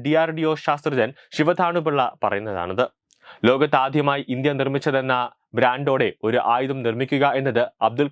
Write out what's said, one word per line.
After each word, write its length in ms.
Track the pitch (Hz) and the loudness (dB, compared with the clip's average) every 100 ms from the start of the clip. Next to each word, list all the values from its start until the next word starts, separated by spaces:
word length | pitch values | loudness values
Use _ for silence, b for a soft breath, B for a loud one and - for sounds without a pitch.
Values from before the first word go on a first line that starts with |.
ഡി 120 | 127 | 0
ആർ 180 | 160 165 | 2 2
ഡി 100 | 160 | 0
ഒ 140 | 156 151 | -2 -2
ശാസ്ത്രജ്ഞൻ 580 | - 147 156 131 117 - b | -2 -2 0 0 0 -4 b
ശിവതാണുപിള്ള 840 | - 156 180 175 175 156 143 123 - | 0 2 2 0 0 -2 0 -2 -2
പറയുന്നതാണിത്. 640 | 107 101 107 95 87 95 127 _ _ _ B B 110 | -2 -2 -4 -6 -4 -2 -2 _ _ _ B B 2
ലോകത്ത് 300 | 131 147 143 | 4 2 2
ആദ്യമായി 500 | 135 147 143 139 - | 0 0 0 0 -2
ഇന്ത്യ 240 | 127 139 | -2 -2
നിർമ്മിച്ചതെന്ന 760 | 139 135 139 151 135 131 127 123 _ _ | 0 -2 -2 -2 -2 0 -2 -4 _ _
ബ്രാൻഡോടെ 600 | 110 123 127 143 135 113 - | 0 2 2 0 0 0 -2
ഒരു 180 | 107 120 107 | -2 0 0
ആയുധം 380 | 120 135 135 | 0 -2 -4
നിർമ്മിക്കുക 480 | 117 113 131 139 139 127 | -4 -4 -2 0 2 0
എന്നത് 320 | 135 117 120 - | 0 0 -2 -2
അബ്ദുൽ 280 | 113 120 143 | -2 0 -2